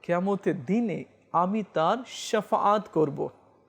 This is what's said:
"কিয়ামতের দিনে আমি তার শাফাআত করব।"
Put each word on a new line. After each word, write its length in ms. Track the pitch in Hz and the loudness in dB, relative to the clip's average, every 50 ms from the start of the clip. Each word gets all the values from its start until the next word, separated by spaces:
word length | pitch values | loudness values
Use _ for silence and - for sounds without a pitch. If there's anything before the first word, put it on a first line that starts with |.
"কিয়ামতের 640 | - - 175 175 185 196 202 190 - 180 151 - 127 | 0 0 0 0 2 0 -2 0 0 -2 -2 -2 -2
দিনে 380 | 123 190 233 240 214 160 - - _ _ _ _ _ | -2 0 0 0 -2 -4 -6 -8 _ _ _ _ _
আমি 320 | - 165 180 185 208 220 202 - - | 0 0 2 2 0 -4 -4 -2 0
তার 240 | 160 160 170 214 247 247 | 2 2 2 2 0 -4
শাফাআত 800 | - - - - - - 214 - - 226 202 - 202 208 214 190 - - | -12 -14 -12 -6 -2 -2 -2 0 0 0 2 4 4 2 2 0 -2 0
করব।" 360 | 165 156 143 147 143 151 139 - _ _ _ _ _ _ | 2 2 2 0 -6 -6 -8 -8 _ _ _ _ _ _